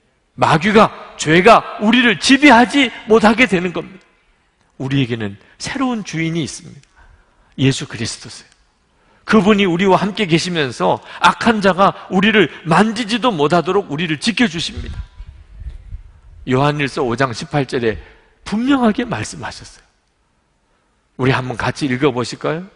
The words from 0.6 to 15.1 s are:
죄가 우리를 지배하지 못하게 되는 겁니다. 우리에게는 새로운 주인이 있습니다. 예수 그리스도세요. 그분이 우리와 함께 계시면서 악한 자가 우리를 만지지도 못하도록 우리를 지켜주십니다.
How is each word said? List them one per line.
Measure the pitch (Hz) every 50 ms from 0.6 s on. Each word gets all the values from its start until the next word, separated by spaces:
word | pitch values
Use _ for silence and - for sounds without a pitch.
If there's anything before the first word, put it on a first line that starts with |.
| 156 214 196 220 202 - - - - - -
죄가 | - - 151 156 175 180 190 - 160 - - - -
우리를 | 214 214 240 247 240 240 196 151
지배하지 | - - 269 269 285 294 240 226 247 - - 285 269 226 - - -
못하게 | - 214 226 220 214 233 202 254
되는 | - 196 170 180 180 160
겁니다. | 175 - - - - _ _ _ _ _ _ _ _ _ _ _ _ _ _ _ -
우리에게는 | 135 135 135 139 135 113 120 113 110 101 101 - _ _ _ _
새로운 | - - - 254 269 254 247 220 185
주인이 | - - 156 165 165 165 170 147
있습니다. | 101 - - 170 135 120 139 - _ _ _ - - - _ _ _ _ _ _ _ _ -
예수 | 135 135 131 - 151 -
그리스도세요. | - 107 113 - - - - - - - - _ _ _ _ _ _ _ _ _ _ _ _ _ _ _ _
그분이 | - 208 220 175 202 220 196 202
우리와 | 185 165 175 202 196 180
함께 | 160 175 202 196 - 214
계시면서 | 165 160 165 - 185 175 165 143 127 113 - 180 185 143 - - - - -
악한 | - 180 - - - 226 226 208
자가 | 180 196 175 170 196 180 - - - -
우리를 | 185 190 190 220 220 214 175 139 - - -
만지지도 | 160 165 180 208 220 220 214 247 190 233 233 190 262 208
못하도록 | 151 143 151 175 175 156 175 185 202 196 143
우리를 | 143 147 180 160 156 135
지켜주십니다. | - 233 190 - 247 196 147 170 - - - - - - - - - -